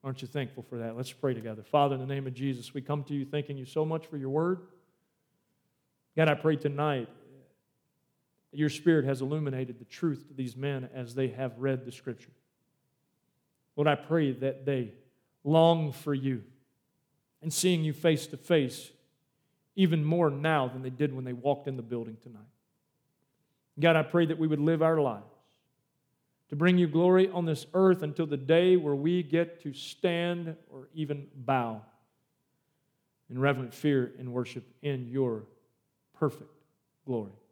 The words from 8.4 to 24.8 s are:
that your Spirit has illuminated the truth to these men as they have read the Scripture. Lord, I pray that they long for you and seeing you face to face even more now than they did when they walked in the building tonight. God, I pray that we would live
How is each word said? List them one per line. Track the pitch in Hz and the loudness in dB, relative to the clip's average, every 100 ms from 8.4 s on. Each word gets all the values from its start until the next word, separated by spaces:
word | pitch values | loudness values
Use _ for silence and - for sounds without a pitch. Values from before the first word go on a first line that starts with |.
| _ | _
that | 147 | -2
your | 151 | -2
Spirit | 147 175 160 135 | 2 4 4 4
has | 131 | -2
illuminated | 135 151 147 131 127 113 | -2 -4 -4 -4 -6 -8
the | 120 | -18
truth | - 170 135 - | -4 -2 -2 -8
to | |
these | 135 127 123 | -8 -8 -6
men | 139 139 127 | -6 -6 -8
as | 131 120 123 | -10 -8 -2
they | 131 | -2
have | 127 131 117 | -2 -8 -4
read | 135 131 123 | -2 -2 -6
the | |
Scripture. | - - 113 - _ _ _ _ _ _ _ _ _ _ _ _ _ _ - | -12 -12 -12 -16 _ _ _ _ _ _ _ _ _ _ _ _ _ _ 0
Lord, | 151 | 2
I | 143 | 2
pray | - 165 147 | 0 0 0
that | 120 135 131 135 | 0 -4 -4 -4
they | 135 113 - _ _ _ _ | -2 -4 -12 _ _ _ _
long | 143 160 165 165 156 | 2 6 6 6 0
for | 131 - | -4 -4
you | 139 135 123 - _ _ _ _ _ _ _ _ _ | -2 -2 -4 -8 _ _ _ _ _ _ _ _ _
and | 160 | -8
seeing | - 185 175 | -2 0 2
you | 156 | 0
face | 143 170 151 - | 0 2 2 -2
to | - | -16
face | - 170 131 - - _ _ _ _ _ _ _ _ - | 2 2 2 -6 -18 _ _ _ _ _ _ _ _ 2
even | 185 160 151 | 4 4 2
more | 170 165 | 2 2
now | 139 151 156 127 | 2 0 2 0
than | 131 | -4
they | 131 | -10
did | 127 147 131 | -2 -2 -2
when | 127 | -8
they | |
walked | 123 131 139 139 | -4 -2 -2 -4
in | 131 | -10
the | |
building | 113 120 113 110 | -8 -8 -8 -14
tonight. | 120 107 107 _ _ _ _ _ _ _ _ _ _ _ _ - | -20 -20 -20 _ _ _ _ _ _ _ _ _ _ _ _ 2
God, | 165 160 | 4 4
I | |
pray | 156 175 165 | 2 2 2
that | 160 | 0
we | 156 | 0
would | 151 | 2
live | 151 165 | 2 2